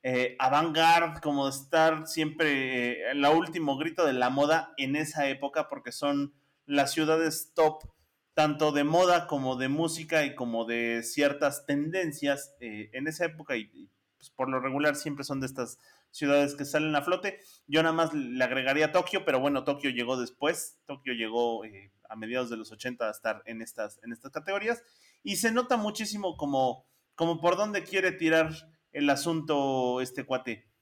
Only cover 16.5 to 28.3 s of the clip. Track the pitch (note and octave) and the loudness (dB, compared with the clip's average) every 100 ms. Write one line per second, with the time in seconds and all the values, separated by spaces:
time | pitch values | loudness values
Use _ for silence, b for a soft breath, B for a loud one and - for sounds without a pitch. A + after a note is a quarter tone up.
16.5 | C#3+ C#3 D3+ D#3 D3 D3 F3+ G3+ - B | -2 -4 -2 0 0 0 -2 -2 -10 B
17.5 | B - D3+ D#3+ D#3+ D#3+ D3+ B2+ B2+ B2+ | B -2 2 2 2 0 -2 -4 0 0
18.5 | C3 C3 C#3+ D3+ F3+ E3+ G3 F#3+ C3 C#3+ | 2 0 2 2 2 0 -2 0 2 2
19.5 | C#3 C3+ C#3+ C#3 A#2+ A#2+ B2+ A#2+ - G#3 | 0 -2 -2 -2 -2 -2 -2 -4 -2 -2
20.5 | - - _ - C#3 C3 A#2+ A2 A#2 A#2+ | -2 -8 _ -16 -12 -8 -4 -2 0 0
21.5 | A2+ A2 G2+ G2 _ - A2 A2 B2 B2 | -2 -10 -18 -20 _ -18 -12 -6 -4 -4
22.5 | A#2 A2 G#2+ B2+ A#2+ A2 G#2 A2+ A2 - | -8 -10 -12 -10 -6 -6 -4 -4 -6 -8
23.5 | A2+ A2+ - G#2+ - A#2 A#2 C3+ D#3 D#3 | -12 -12 -10 -10 -10 -14 -14 -12 -12 -6
24.5 | G3 G#3+ - b b b b G3+ G3 A3+ | -4 -4 -6 b b b b -6 -2 0
25.5 | A3+ A#3+ A#3+ G#3 G#3 G#3+ G#3 F#3+ D#3 C#3+ | 0 0 0 0 -4 -6 -4 -6 -4 -2
26.5 | C3+ C3 A#2 _ _ _ - E3 D#3+ E3+ | 2 2 -2 _ _ _ -2 0 2 0
27.5 | F3+ G#3 G#3 - F#3+ F#3 F3+ E3 | 2 0 -2 -2 -2 0 0 2